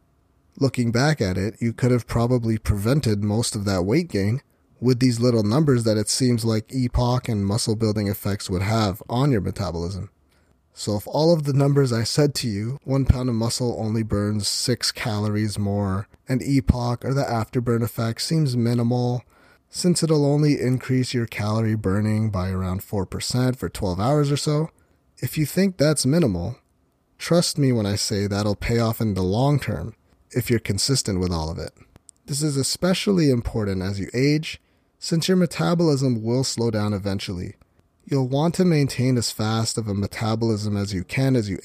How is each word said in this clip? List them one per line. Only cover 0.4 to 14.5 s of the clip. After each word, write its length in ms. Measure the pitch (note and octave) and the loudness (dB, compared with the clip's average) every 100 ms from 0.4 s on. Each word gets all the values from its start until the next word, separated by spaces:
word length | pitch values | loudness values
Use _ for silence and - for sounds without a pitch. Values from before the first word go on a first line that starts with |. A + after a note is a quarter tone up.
| _ - | _ -2
Looking 320 | C3 - A#2 | -2 0 0
back 280 | A#2 D3+ D3 | 2 2 2
at 160 | F#2+ | 0
it, 200 | F#2+ G#2 - | 0 -4 -2
you 140 | A#2 | -4
could 160 | - B2 | 0 2
have 160 | B2 | 2
probably 540 | - A#2 A#2+ B2+ A#2 A2 | 0 0 2 2 0 -2
prevented 640 | - G2+ A2 D3 A#2+ G#2 | 0 0 2 2 0 0
most 320 | G#2 G#2+ - | 0 0 -2
of 100 | G#2+ | -2
that 200 | G2+ F#2 | -2 0
weight 240 | F#2 D3 F3 | 2 0 0
gain 320 | G2+ G2 C3 - _ _ - | 0 0 -2 -6 _ _ -2
with 200 | A#2+ B2 | 0 2
these 220 | B2+ A2+ | 2 2
little 220 | B2 A#2 | 2 2
numbers 420 | G#2 C3+ D3+ A#2+ | 2 2 4 2
that 100 | A2 | 2
it 140 | G#2+ G#2 | 0 0
seems 340 | - B2+ A#2+ | 0 2 2
like 240 | A2+ A2 - | 0 -2 -2
epoc 640 | C3 B2 - B2 B2 - | -4 -2 0 0 0 -2
and 160 | G#2+ | -2
muscle 280 | G2 G#2 - A2 | 0 0 -2 0
building 320 | A2 G#2 G2+ | 0 0 -2
effects 400 | - G2+ G2 - | -2 -4 -4 -4
would 120 | F2+ | -2
have 400 | G2 A2+ B2+ - - | 0 0 0 -2 -4
on 240 | A#2+ C#3+ | 0 2
your 80 | A2+ | 2
metabolism. 680 | F#2 - F2+ E2+ E2+ F#2+ G2+ _ _ _ _ _ _ | -2 -4 -6 -4 -6 -8 -12 _ _ _ _ _ _
So 240 | - - G#2 | -10 -4 -4
if 100 | - | -2
all 260 | C#3+ D#3+ | 2 4
of 120 | E3 | 4
the 80 | C#3+ | 2
numbers 400 | C3+ C#3 C#3+ C3 | 2 4 4 4
I 100 | A2+ | 2
said 320 | A2+ - D3 | 0 2 2
to 140 | - B2 | 0 -4
you, 300 | G2+ A2 C#3 | -4 -4 -6
one 220 | - C3+ | -2 0
pound 240 | B2+ B2+ B2+ | 2 2 0
of 60 | |
muscle 420 | A2+ A2+ - B2 F2+ | 0 -2 -2 -2 -2
only 240 | A2 A2+ | -2 -2
burns 420 | G#2+ G2+ G#2 G#2+ | 0 0 0 -2
six 460 | G2+ | -2